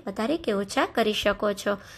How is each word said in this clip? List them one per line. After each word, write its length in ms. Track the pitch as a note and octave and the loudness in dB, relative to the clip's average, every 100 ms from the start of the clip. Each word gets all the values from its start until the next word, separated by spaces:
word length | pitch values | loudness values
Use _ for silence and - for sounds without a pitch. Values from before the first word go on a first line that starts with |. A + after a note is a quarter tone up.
| - | -4
વધારે 300 | G3 A3+ E4 | -2 0 0
કે 160 | - | 0
ઓછા 320 | G3+ G3 - E4 | -2 0 0 0
કરી 280 | - A3 | 2 2
શકો 400 | G3+ G#3 G3+ G#3+ | 2 0 2 0
છો. 240 | G3+ - G3+ - | 0 -2 -2 -6